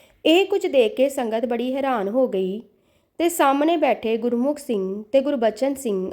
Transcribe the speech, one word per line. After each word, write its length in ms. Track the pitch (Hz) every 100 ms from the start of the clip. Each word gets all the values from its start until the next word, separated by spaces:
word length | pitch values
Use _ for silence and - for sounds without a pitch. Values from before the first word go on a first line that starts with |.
| _ _ -
ਇਹ 200 | 339 392
ਕੁਝ 220 | 392 370
ਦੇਖ 280 | 269 220 220
ਕੇ 140 | 269
ਸੰਗਤ 360 | 269 233 220 233
ਬੜੀ 300 | 240 247 269
ਹੈਰਾਨ 320 | 269 240 196
ਹੋ 200 | 240 254
ਗਈ 340 | 190 185 202 - _ _ _ _ -
ਤੇ 120 | 330
ਸਾਹਮਣੇ 480 | 339 285 277 302 339
ਬੈਠੇ 400 | 294 214 226 226
ਗੁਰਮੁਖ 420 | 240 240 262 294
ਸਿੰਘ 440 | - 214 190 202 214
ਤੇ 100 | 269
ਗੁਰਬਚਨ 540 | 269 285 220 214 269 269
ਸਿੰਘ 360 | 240 196 185